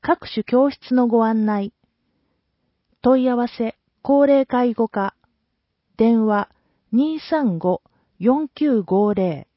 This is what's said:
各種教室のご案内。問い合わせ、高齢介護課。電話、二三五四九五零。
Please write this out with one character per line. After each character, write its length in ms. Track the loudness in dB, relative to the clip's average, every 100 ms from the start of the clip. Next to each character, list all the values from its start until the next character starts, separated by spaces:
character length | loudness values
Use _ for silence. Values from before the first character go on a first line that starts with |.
各 260 | -2 -4 -4
種 160 | -8
教 260 | -2 0 0
室 240 | -2 -2
の 140 | 0 2
ご 160 | 2
案 220 | 0 0 -2
内。 260 | -2 -6 _ _ _ _ _ _ _ _ _ _ _ _ _
問 220 | 2 2
い 60 | 2
合 80 | -2
わ 100 | -4
せ、 300 | -6 -8 -8 _ _
高 240 | 0 2 4
齢 200 | 4 2
介 280 | 0 -2
護 160 | 0 -4
課。 260 | -2 -6 _ _ _ _ _ _ _ _ 0
電 300 | 2 2 2
話、 240 | -2 -4 _ _ _ _
二 300 | -2 -2 -4
三 380 | -4 -2 -2 -2
五 220 | -2 -4 _ _ _ _
四 300 | 0 0 -2
九 320 | -4 0 0
五 320 | 0 0 0
零。 340 | 0 -2 -4 -12